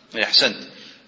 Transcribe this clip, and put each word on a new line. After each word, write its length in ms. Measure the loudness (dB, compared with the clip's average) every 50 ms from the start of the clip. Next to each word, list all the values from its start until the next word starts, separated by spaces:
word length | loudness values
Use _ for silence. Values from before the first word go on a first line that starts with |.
| -20 _ -6 -4 -2
أحسنت. 340 | 2 2 4 4 2 0 -4 -12 -18 -18 -20 -20 -20 -20 -20 _